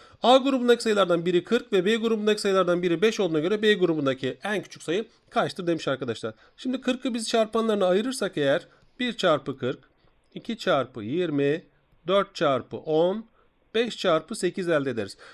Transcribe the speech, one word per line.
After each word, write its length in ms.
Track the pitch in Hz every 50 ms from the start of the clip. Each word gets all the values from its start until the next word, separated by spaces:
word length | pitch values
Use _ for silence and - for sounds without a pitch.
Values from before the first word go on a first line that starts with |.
| - - - _
A 140 | - 226 254
grubundaki 460 | 262 247 277 269 247 247 240 240 233
sayılardan 440 | - 226 214 202 190 175 175 165 165
biri 180 | 180 175 180 175
kırk 280 | - 220 247 240 -
ve 120 | 208 185 175
B 120 | 208 226
grubundaki 440 | 226 220 226 226 214 208 214 208 208
sayılardan 420 | - 202 190 190 180 175 175 175
biri 200 | 175 175 170 165
beş 180 | 202 226 220 -
olduğuna 200 | 196 175 160 151
göre 220 | 151 185 214 208
B 120 | 220 214 208
grubundaki 640 | 185 180 165 160 156 139 135 131 - - 123 - - -
en 180 | 202 208 185
küçük 200 | 151 - - 147
sayı 240 | - - 165 208 226 - _ _ _ _
kaçtır 360 | - 240 185 143 - - 180
demiş 220 | 170 165 160 - 151
arkadaşlar. 460 | 135 131 139 120 110 - - 110 - - - _ _
Şimdi 240 | - - 262 254 262
kırkı 340 | - 254 254 262 - 262 226
biz 140 | 240 220 -
çarpanlarına 580 | - 226 220 214 220 226 220 220 214 202 185
ayırırsak 520 | 180 180 202 220 262 247 - 208 185 - 160
eğer 300 | 143 139 143 175 - - _ _ _ _ _ -
bir 120 | 247 247
çarpı 460 | - - - 175 151 135 - 143 123 -
kırk, 200 | 123 123 143 - - _ _ _ _ _ _ _ _ _ _
iki 240 | 165 - - 226 -
çarpı 440 | - 196 165 139 123 127 - 120
yirmi, 600 | 104 110 143 180 180 160 147 139 139 143 151 175 - _ _ _ _ _ _ _ _
dört 280 | 165 190 202 190 - -
çarpı 420 | - 170 143 135 120 101 - 117
on, 500 | 110 - 156 156 156 170 180 196 220 214 - _ _ _ _ _ _ _ _ -
beş 220 | 220 247 220 -
çarpı 380 | - - 190 160 160 160 - 226
sekiz 340 | - - 175 - 196 185 170
elde 220 | 165 147 135 135
ederiz. 260 | 120 113 101 98 - - - -